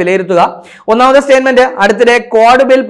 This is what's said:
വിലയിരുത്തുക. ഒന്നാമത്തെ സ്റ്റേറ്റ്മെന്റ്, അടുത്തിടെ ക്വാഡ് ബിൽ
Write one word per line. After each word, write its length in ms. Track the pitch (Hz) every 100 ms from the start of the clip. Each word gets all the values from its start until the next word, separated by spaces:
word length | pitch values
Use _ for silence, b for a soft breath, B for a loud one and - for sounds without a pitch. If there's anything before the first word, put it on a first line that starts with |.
വിലയിരുത്തുക. 400 | 180 190 185 175 226 - B B -
ഒന്നാമത്തെ 280 | 226 254 277
സ്റ്റേറ്റ്മെന്റ്, 400 | 277 262 262 247 254 254
അടുത്തിടെ 340 | 202 214 240 240 226
ക്വാഡ് 320 | 220 226 254 262
ബിൽ 120 | 262 262